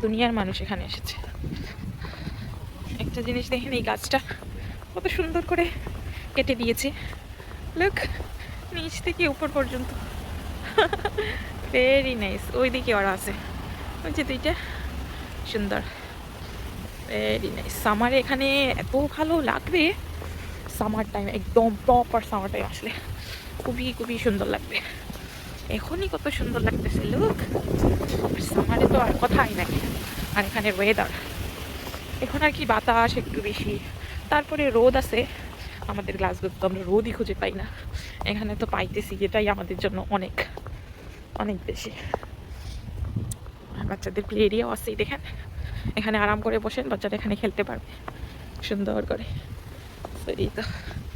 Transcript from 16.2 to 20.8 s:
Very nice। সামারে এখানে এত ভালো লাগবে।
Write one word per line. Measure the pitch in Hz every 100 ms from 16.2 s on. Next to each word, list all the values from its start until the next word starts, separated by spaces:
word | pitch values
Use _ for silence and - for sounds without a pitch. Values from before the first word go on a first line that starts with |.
| - - - - - - - - -
Very | 208 214 110 - -
nice। | - -
সামারে | 214 208 240 262
এখানে | 247 269 269 277 269 -
এত | - 262 294 -
ভালো | 311 330 262
লাগবে। | - - 349 311 403 - - - - - - - -